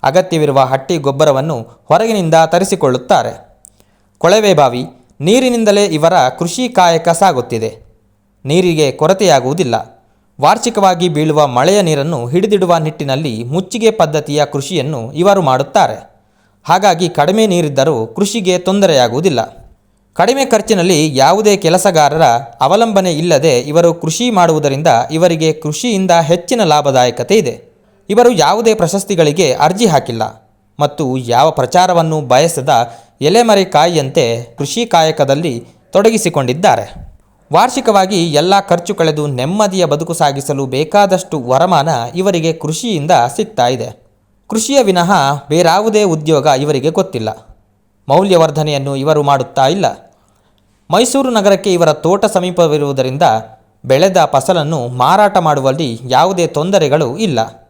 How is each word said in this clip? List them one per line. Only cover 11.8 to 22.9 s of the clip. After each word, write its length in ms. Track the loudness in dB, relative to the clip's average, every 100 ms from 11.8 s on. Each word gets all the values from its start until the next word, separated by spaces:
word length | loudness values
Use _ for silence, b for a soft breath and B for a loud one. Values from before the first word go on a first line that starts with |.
ನೀರನ್ನು 460 | 0 0 -2 -4 -2
ಹಿಡಿದಿಡುವ 500 | -2 0 0 2 0
ನಿಟ್ಟಿನಲ್ಲಿ 680 | 0 -6 -6 -4 -4 -6
ಮುಚ್ಚಿಗೆ 480 | -6 -6 -6 -2 -2
ಪದ್ಧತಿಯ 540 | 0 0 0 -4 -2 -2
ಕೃಷಿಯನ್ನು 680 | -4 -6 -6 -4 -6 -10
ಇವರು 300 | -2 2 2
ಮಾಡುತ್ತಾರೆ. 560 | 2 0 -2 -2 -2 -2 -14 _ _ _ _ _
ಹಾಗಾಗಿ 460 | -2 2 2 0 -2
ಕಡಿಮೆ 380 | 0 0 2 2
ನೀರಿದ್ದರೂ 600 | 0 0 0 0 0 -4
ಕೃಷಿಗೆ 500 | -4 -4 -2 -2 -2
ತೊಂದರೆಯಾಗುವುದಿಲ್ಲ. 1160 | 0 0 2 2 0 0 -2 -2 -4 -10 -20 _ _ _ _
ಕಡಿಮೆ 320 | -2 0 0 0
ಖರ್ಚಿನಲ್ಲಿ 720 | 0 0 0 2 0 0 2
ಯಾವುದೇ 400 | 2 2 2 2
ಕೆಲಸಗಾರರ 680 | 2 0 2 2 2 4 2 2 -4 -4
ಅವಲಂಬನೆ 520 | 0 2 2